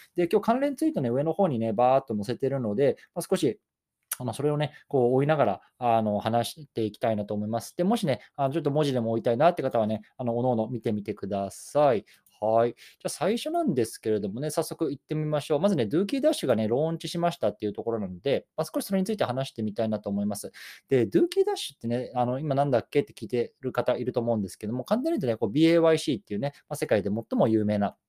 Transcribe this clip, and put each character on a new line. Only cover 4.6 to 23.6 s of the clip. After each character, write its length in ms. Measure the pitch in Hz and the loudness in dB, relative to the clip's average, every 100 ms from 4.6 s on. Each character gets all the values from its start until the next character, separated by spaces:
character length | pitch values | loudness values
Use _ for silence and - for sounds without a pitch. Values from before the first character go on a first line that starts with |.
| 151 - _ | -4 -6 _
こ 220 | 139 120 | 4 4
う、 40 | |
追 80 | 131 | 4
い 40 | 143 | 4
な 80 | 156 | 4
が 80 | |
ら、 160 | 113 92 - _ | 2 2 -6 _
あ 240 | 123 113 | 2 2
の、 160 | 107 104 | 2 0
話 440 | 113 120 117 - | 0 0 -2 -8
し 40 | 147 | -10
て 160 | - | -4
い 100 | 110 | -4
き 60 | 101 | -2
た 120 | 120 | -2
い 40 | 107 | -2
な 80 | |
と 100 | 101 | -2
思 120 | 104 107 | -4 -4
い 20 | |
ま 120 | 113 | -4
す。 140 | - - | -6 -2
で、 80 | |
も 120 | 180 226 | 0 0
し 80 | |
ね、 160 | 160 120 - - | 0 -2 -6 -4
あ 120 | 135 | -2
の、 40 | |
ち 60 | 156 | 0
ょ 20 | |
っ 20 | |
と 80 | 151 | 0
文 120 | 139 | 2
字 80 | 147 | 2
で 80 | 127 | 0
も 120 | 113 | 0
追 60 | 113 | 0
い 40 | |
た 100 | 127 | 0
い 40 | 117 | 4
な 120 | 160 | 4
っ 40 | |
て 80 | 175 | 4
方 160 | 135 120 | 0 0
は 80 | 107 | 0
ね、 160 | 107 - - | -2 -8 -8
あ 60 | |
の、 120 | 123 117 | -4 0
お 60 | |
の 80 | 127 | 0
お 60 | 117 | 0
の 120 | 110 | -2
見 140 | 123 | -4
て 100 | 120 | -4
み 120 | 107 | -4
て 100 | 101 | -4
く 140 | 101 95 | -8 -4
だ 220 | 98 98 | -4 -4
さ 420 | - - 143 147 | -8 -4 2 4
い。 100 | 110 - _ _ _ | 2 -2 _ _ _
は 240 | 107 113 120 | 0 2 2
い。 40 | |
じ 60 | - - _ | -2 -18 _
ゃ 20 | 113 | -10
あ、 20 | |
最 260 | - 170 233 | -2 -2 -2
初 140 | 302 | -2
な 120 | 339 | 0
ん 120 | 320 | 0
で 100 | 123 | 0
す 140 | 113 - | 0 -2
け 100 | 113 | -2
れ 100 | 107 | -2
ど 120 | 101 | -2
も 100 | 110 | -6
ね、 100 | 151 | -4
早 120 | 165 | -4
速 280 | 156 156 156 | -4 -4 -4
行 80 | 143 | -4
っ 40 | |
て 120 | _ | _
み 120 | 156 151 | -4 -2
ま 160 | 151 | -4
し 80 | - | 0
ょ 60 | 151 | 0
う。 40 | |
ま 80 | 196 | 2
ず 80 | 175 | 2
ね、 80 | |
ド 140 | 107 147 | 0 0
ゥ 20 | |
ー 20 | 202 | 0
キ 100 | 269 | 0
ー 20 | |
ダ 80 | 302 | 0
ッ 20 | |
シ 140 | - 131 | 0 0
ュ 20 | |
が 80 | 113 | 2
ね、 120 | 107 | 2
ロ 100 | 120 | 0
ー 140 | 160 | 0
ン 40 | 165 | -2
チ 100 | 165 | -6
し 120 | 175 | -2
ま 120 | 170 | -2
し 60 | - | 0
た 120 | 107 | -4
っ 80 | - | -2
て 100 | 104 | -6
い 20 | |
う 60 | |
と 100 | 104 | -4
こ 60 | 113 | -4
ろ 100 | 110 | -4
な 80 | 98 | -4
の 100 | 90 | -6
で、 280 | 139 120 - - | -2 -2 -4 -8
ま 60 | |
あ、 20 | |
少 160 | 156 294 | -4 -4
し 60 | - | -2
そ 80 | |
れ 60 | 196 | -2
に 40 | |
つ 80 | 190 | -2
い 60 | 208 | -2
て 60 | |
話 260 | - 127 135 | -2 -2 -6
し 20 | |
て 100 | - | -4
み 120 | 107 | -4
た 100 | 104 | -2
い 60 | 113 | -2
な 100 | 107 | -2
と 80 | 104 | -2
思 140 | 101 | -2
い 40 | 104 | -2
ま 100 | 101 | -4
す。 140 | 98 - - - _ | -8 -14 -20 -20 _
で、 160 | 135 | 2
ド 160 | 110 165 | 2 2
ゥ 40 | |
ー 40 | 349 | 2
キ 120 | 392 | 2
ー 20 | |
ダ 80 | 392 | 0
ッ 40 | 403 | -2
シ 180 | - | -8
ュ 20 | - | -8
っ 20 | |
て 80 | - | -4
ね、 240 | 120 123 | -4 -4
あ 100 | 123 | -2
の、 140 | 123 127 | -2 -2
今 160 | 156 | -2
な 100 | 135 | 0
ん 60 | 143 | 2
だ 80 | 120 | 2
っ 100 | - | 2
け 100 | 143 | -2
っ 40 | |
て 80 | 143 | -2
聞 140 | - 107 | -8 -4
い 20 | |
て 240 | 120 117 _ | -2 -2 _